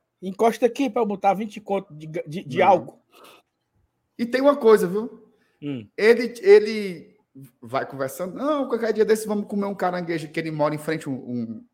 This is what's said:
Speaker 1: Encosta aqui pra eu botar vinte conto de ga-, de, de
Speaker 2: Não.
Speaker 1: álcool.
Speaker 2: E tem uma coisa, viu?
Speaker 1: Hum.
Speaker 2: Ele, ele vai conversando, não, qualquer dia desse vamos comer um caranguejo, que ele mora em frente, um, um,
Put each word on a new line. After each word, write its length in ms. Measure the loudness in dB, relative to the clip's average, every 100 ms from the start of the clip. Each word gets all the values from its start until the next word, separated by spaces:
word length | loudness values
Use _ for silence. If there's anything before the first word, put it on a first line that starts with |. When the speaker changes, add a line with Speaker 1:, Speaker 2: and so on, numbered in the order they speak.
| _ _
Speaker 1:
Encosta 440 | -10 0 0 2 0
aqui 240 | 0 -2
pra 120 | 0
eu 40 | -2
botar 280 | 0 0
vinte 260 | 0 -2 -10
conto 340 | -6 -6 -6
de 140 | -14 -12
ga-, 160 | -10 -8
de, 160 | -10
de 140 | -6 2
Speaker 2:
Não. 80 | 4
Speaker 1:
álcool. 360 | 4 2 -18 _ _ -20 -20 _ _ _ _ _ _ _ -8
Speaker 2:
E 80 | -4
tem 160 | 2
uma 140 | 2 4
coisa, 320 | 6 6 6
viu? 440 | -2 -6 -10 _ _ _ _
Speaker 1:
Hum. 260 | -10 -10 -10 0
Speaker 2:
Ele, 360 | 4 4 2 0
ele 760 | 8 8 8 -4 -6 -8 -14 _ _ -20 -20 _
vai 240 | -8 -6 -6
conversando, 500 | -6 -8 -8 -10 -6
não, 320 | -4 -4 -4
qualquer 260 | -4 -2
dia 120 | 0 2
desse 220 | 0 -2
vamos 200 | -6 -4
comer 180 | -4 -6
um 100 | -4
caranguejo, 540 | -4 -4 -4 -6 -6
que 100 | -8
ele 120 | -6
mora 220 | -2 -2 -2
em 40 |
frente, 280 | -6 -6 -6
um, 60 |
um, 520 | -8 -6 -8 -6 -10 -16